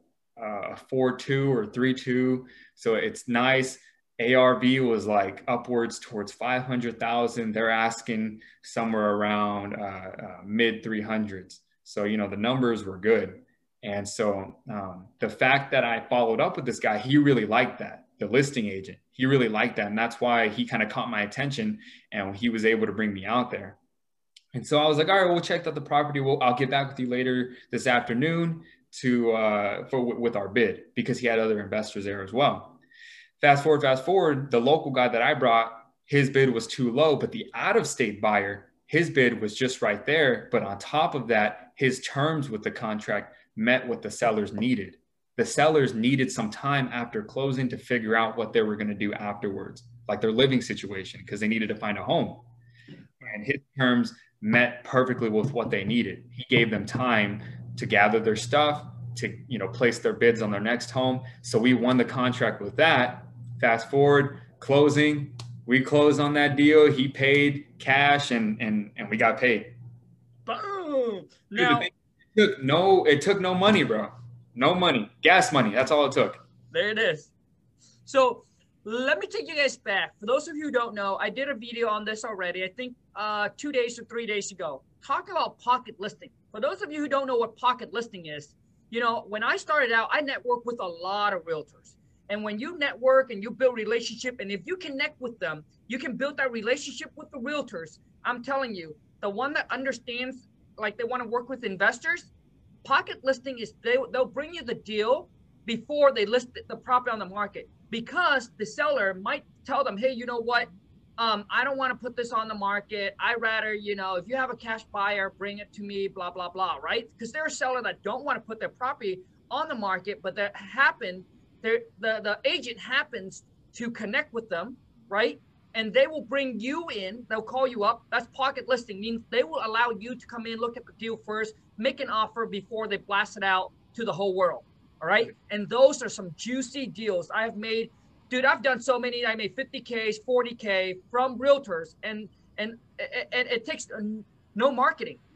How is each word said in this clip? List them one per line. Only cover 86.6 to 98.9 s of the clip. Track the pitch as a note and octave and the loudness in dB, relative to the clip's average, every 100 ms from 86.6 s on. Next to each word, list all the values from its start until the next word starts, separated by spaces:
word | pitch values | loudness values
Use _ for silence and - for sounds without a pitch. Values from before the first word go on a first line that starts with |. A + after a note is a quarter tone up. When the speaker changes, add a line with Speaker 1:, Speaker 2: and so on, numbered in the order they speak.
Speaker 2:
those | C#4 F#4 | -4 -4
of | G4 | -8
you | D4+ | -6
who | D4 | -2
don't | C#4 C4 | -2 0
know | A#3+ | -2
what | A3 - | -2 0
pocket | B3+ B3 G#3+ | 0 0 -4
listing | A3 A#3 F#3+ D#3 | -8 -8 -12 -12
is, | D3 - _ _ _ _ | -14 -16 _ _ _ _
you | A#3 | -2
know, | A#3+ A3 F#3 | 0 0 -4
when | G#3+ | -2
I | A#3+ G4 | 0 -2
started | - D4+ A#3+ | 0 0 4
out, | A#3 A3+ | 2 2
I | D4 | -2
networked | C#4 A3 B3 A#3+ | -2 -4 -2 -2
with | A#3 A#3 | -4 -6
a | F#3 | -8
lot | E3 F#3 G3+ G#3 | -6 -4 -2 0
of | F#3 | -2
realtors. | E3 D#3 D3 _ _ _ _ _ - | -4 -6 -6 _ _ _ _ _ -8
And | G#3 | -6
when | G#3+ G#3 | -6 -6
you | D#4 F4 | -8 -4
network | C#4+ A3 B3+ C4 C4 | -4 2 4 4 2
and | G3+ | -6
you | A3 | -8
build | - C4 | 0 0
relationship, | A#3 G#3+ A#3 A#3 A3+ B3+ B3 | 0 -2 -2 -4 -8 -10 -8
and | G3 | -8
if | G3+ C4+ | -8 -8
you | F#4 | -10
connect | D#4+ C4+ D4+ - | -8 -6 -6 -6
with | A#3+ A3+ | -12 -8
them, | E3+ D#3 - _ - | -8 -8 -14 _ -12
you | B3+ | -10
can | D4+ | -8
build | G#3+ C#4 C#4+ | -4 -6 -2
that | C4+ | -4
relationship | A#3 G#3+ C#4+ C#4 A#3 D#4 - | -4 -2 -4 -4 -12 -14 -16
with | D4+ | -16
the | C#4+ | -10
realtors. | B3 D4 - F3 D#3+ _ _ _ | -6 -6 -6 -12 -14 _ _ _
I'm | A3+ B3 | -6 -6
telling | A#3+ C4+ B3+ | -4 -4 -4
you, | F#3+ D#3+ | -8 -12